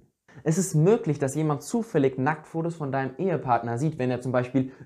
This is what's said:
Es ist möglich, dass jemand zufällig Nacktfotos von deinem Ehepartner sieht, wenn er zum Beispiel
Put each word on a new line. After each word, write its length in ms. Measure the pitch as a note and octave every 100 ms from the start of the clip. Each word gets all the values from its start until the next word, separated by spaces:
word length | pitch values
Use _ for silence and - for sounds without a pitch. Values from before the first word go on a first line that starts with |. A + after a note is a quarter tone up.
| _ _ _ -
Es 160 | D3+ E3+
ist 160 | F3 D3+
möglich, 420 | E3+ A#3 E3 C#3+
dass 160 | C3+
jemand 300 | D3 D#3 C3+
zufällig 560 | - A#3 A3 D#3 C3+ C3
Nacktfotos 560 | C3+ D#3+ - E3 E3 E3
von 160 | C#3
deinem 240 | C3+ C3 -
Ehepartner 640 | F#3 D3+ B2+ A#2 A#2 A#2
sieht, 180 | D#3 D3+
wenn 140 | B2+
er 100 | B2
zum 100 | C3
Beispiel 400 | A#2+ B2 C3+ C3 -